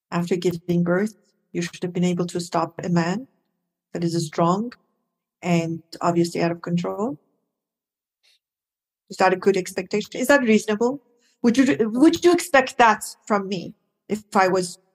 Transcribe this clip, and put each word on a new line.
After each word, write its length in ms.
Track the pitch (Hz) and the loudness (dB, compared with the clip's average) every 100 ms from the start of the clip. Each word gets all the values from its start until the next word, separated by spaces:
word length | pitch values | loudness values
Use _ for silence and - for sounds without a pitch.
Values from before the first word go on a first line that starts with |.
| _ | _
after 260 | 175 175 185 | -4 -2 -2
giving 460 | 180 170 - 175 | -2 -2 -2 0
birth, 320 | 175 180 214 - _ _ _ | 2 0 -2 -6 _ _ _
you 100 | 175 | -8
should 200 | 170 - | -8 -8
have 100 | 185 | -6
been 120 | 175 | -2
able 220 | 180 175 175 | 0 0 -4
to 140 | 175 | -6
stop 340 | 175 165 160 - | -4 -4 -4 -6
a 40 | 185 | -2
man 400 | 175 165 202 269 _ _ _ _ _ _ | 0 0 -4 -8 _ _ _ _ _ _
that 120 | 175 | -6
is 220 | 170 165 151 | -4 -4 -4
strong 460 | - 170 190 240 - _ _ _ _ _ _ | 0 0 0 -4 -12 _ _ _ _ _ _
and 400 | 180 170 165 165 - - | -2 0 -2 -8 -12 -4
obviously 420 | 175 170 170 170 | -2 0 0 -2
out 80 | 170 | -4
of 100 | 170 | -4
control. 560 | - 175 185 190 233 294 _ _ _ _ _ _ _ _ _ _ _ _ _ _ _ _ _ _ _ | -4 -4 -4 -4 -6 -8 _ _ _ _ _ _ _ _ _ _ _ _ _ _ _ _ _ _ _
Is 80 | 196 | 0
that 140 | 190 | 2
a 40 | 185 | 4
good 200 | 202 190 | 2 0
expectation? 540 | 180 - 185 208 208 | -2 -8 -4 -6 -4
Is 140 | - 254 | -4 2
that 140 | 285 | 4
reasonable? 580 | 233 214 214 208 240 277 - _ _ _ | 6 2 2 0 -2 -4 -12 _ _ _
Would 140 | 240 240 | 2 4
you, 200 | 262 - 220 | 2 2 0
would 340 | 240 320 339 | 4 4 6
you 80 | 349 | 4
expect 460 | 349 - 269 254 - | 2 4 2 2 4
that 260 | 233 208 - - - | 4 4 -4 -16 -4
from 200 | 208 190 | -4 -4
me 260 | 180 - - _ _ - | -8 -10 -18 _ _ -10
if 160 | 214 - | -10 -2
I 140 | 208 185 | 0 2
was 300 | 185 180 - _ | 2 -2 -10 _